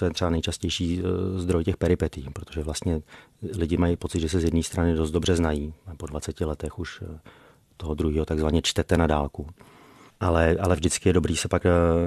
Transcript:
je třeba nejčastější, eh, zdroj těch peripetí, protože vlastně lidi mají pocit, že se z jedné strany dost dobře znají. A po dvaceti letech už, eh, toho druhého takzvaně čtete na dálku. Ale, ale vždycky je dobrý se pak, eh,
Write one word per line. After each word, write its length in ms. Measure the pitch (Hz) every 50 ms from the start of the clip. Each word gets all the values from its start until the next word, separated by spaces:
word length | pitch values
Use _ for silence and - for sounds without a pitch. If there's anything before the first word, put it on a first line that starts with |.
je 80 | 92 87
třeba 200 | 80 - 92 85
nejčastější, 720 | 82 82 - 85 - - - 85 - - 85 85 85 90
eh, 380 | 90 90 92 92 92 92 92 92
zdroj 260 | 87 90 87 85 82
těch 120 | 98 90
peripetí, 500 | - 87 85 90 - 82 78 - - 67 69
protože 300 | - - 76 - - 85
vlastně 400 | 73 76 76 - - 92 82 78 - - - - - _ _ - 101 80 -
lidi 200 | 87 82 78 85
mají 200 | 78 87 85 87
pocit, 240 | - - 85 - 87
že 80 | 80 78
se 120 | 87 90
z 40 | 82
jedné 180 | 82 71 82
strany 320 | 80 - - 90 85 85 82
dost 160 | 78 80 76
dobře 260 | 80 85 78 95 87
znají. 380 | 85 85 80 76 73 73 78 78 - -
A 80 | 92 78
po 120 | - 85
dvaceti 380 | 76 73 73 - - - - 87
letech 340 | 78 76 - 80 73 - -
už, 240 | 85 - - -
eh, 160 | 95 87 80 78 - - - - - - _ _ _ _ _
toho 180 | - 82 78 78
druhého 300 | 73 80 78 73 78 78
takzvaně 380 | - 80 78 78 78 78 82
čtete 340 | - - - - 78 - 87
na 100 | 82 82
dálku. 400 | 78 76 73 71 71 - - 73 76 - - - - - - - - - - - - _ -
Ale, 360 | 92 90 82 82 82 80 85 85
ale 140 | 98 90 90
vždycky 340 | 76 80 80 - - - 95
je 40 |
dobrý 240 | 87 90 78 - 82
se 120 | - - -
pak, 180 | 90 87 -
eh, 40 | 90 87 87 85 85 82 85 85